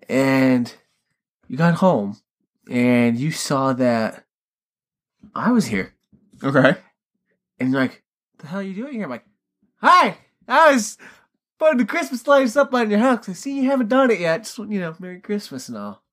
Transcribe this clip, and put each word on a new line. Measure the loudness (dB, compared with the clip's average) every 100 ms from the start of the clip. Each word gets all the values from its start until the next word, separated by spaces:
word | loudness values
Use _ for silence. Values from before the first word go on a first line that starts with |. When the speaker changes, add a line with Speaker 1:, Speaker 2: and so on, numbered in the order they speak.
| -4
Speaker 1:
And | 0 2 2 2 2 -2 -10 _ _ _ _ _ _ -12
you | -2
got | 0
home, | 2 2 2 -2 -10 _ _ _ _ -6
and | 0 2 4 2 0
you | -4
saw | -4 -4 -2 -2
that | 0 0 0 -4 -8 _ _ _ _ _ _ _ _ _ _ -14
I | -4 0
was | 0 0
here. | -4 -8 _ _ _ _ -8
Speaker 2:
Okay. | -2 2 2 0 -6 _ _ _ _ _ _ -8
Speaker 1:
And | -4
you're | -2
like, | -2 -6 _ _ _ _
"The | -14
hell | -12
are |
you | -10
doing | -12 -12
here?" | -10
I'm | -10
like, | -12 -16 _ _ _ _ _
"Hi, | 4 6 4 -2 _ _ -2
I | 4 4
was | 4 0 -10 -20 -20 _ _ _ _
putting | 2 2
the |
Christmas | 0 -2 -4 -4 2
lights | 4 4 0
up | 0
on | 0 0
your | 2
house. | 2 0 -4
I |
see | -12 -8 -2
you | 0
haven't | 0 2
done | 2 2
it | 2
yet. | 0 -2
Just, | -6 -14
you | -8 -6
know, | -6 -10
Merry | -16 -16
Christmas | -8 -8 -8 -14 -14
and | -12
all." | -12 -14 _